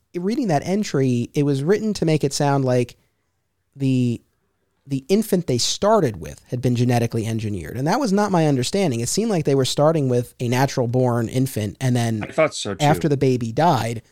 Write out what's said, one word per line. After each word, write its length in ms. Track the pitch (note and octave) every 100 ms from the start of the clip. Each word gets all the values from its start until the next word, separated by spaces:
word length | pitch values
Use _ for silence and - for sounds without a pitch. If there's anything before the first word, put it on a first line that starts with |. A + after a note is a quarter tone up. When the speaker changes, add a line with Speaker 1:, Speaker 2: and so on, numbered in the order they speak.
| _
Speaker 1:
reading 340 | F3 F#3+ B3+ A3
that 140 | C#3+ -
entry, 640 | G#3 G3+ D3 C3+ A#2+ A#2
it 80 | D3+
was 200 | C#3+ C3+
written 300 | D3+ G#3 G#3+
to 100 | G3 D#3+
make 160 | D#3
it 80 | C#3
sound 320 | - C#3+ C#3
like 320 | C3 B2 B2 - _ _ _ _ _ _ _
the, 460 | C#3 C3+ B2+ B2 A#2 _ _ _ _ _ _ C3+
the 180 | C3+ -
infant 380 | G#3 - F#3 D#3
they 100 | B2
started 600 | - - G3+ A3 C3+ F#2
with 220 | D2 C#2+ -
had 120 | B2+
been 160 | B2+ A#2+
genetically 500 | B2 A#2+ A#2 A#2+ G#2+
engineered. 500 | A2+ A2 G2 - A2+
And 80 | D3+
that 120 | B3
was 140 | A#3+
not 180 | G3 G#3
my 160 | F3 D3+
understanding. 540 | C3 B2 G3+ F3 A#2
It 80 | A#2
seemed 220 | F#3+ A3+
like 140 | F3+ D3+
they 80 |
were 100 | C#3
starting 440 | B2+ - D3+ E3 C3
with 240 | B2 A#2+ -
a 100 | A#2+
natural 380 | B2 C3+ C3+ A#2+
born 420 | B2+ B2+ A#2+ A#2
infant, 480 | C3 C3 G#2+ G#2 -
and 160 | B2+ B2
then 260 | A#2 A2
Speaker 2:
I 80 | -
thought 220 | - D#3
so, 200 | - G#2
too. 100 | G2
Speaker 1:
after 240 | D3 E3+ E3
the 80 | C#3
baby 360 | C3+ B2 A#2
died, 500 | A#2+ F3 B2+ A2+ A#2 _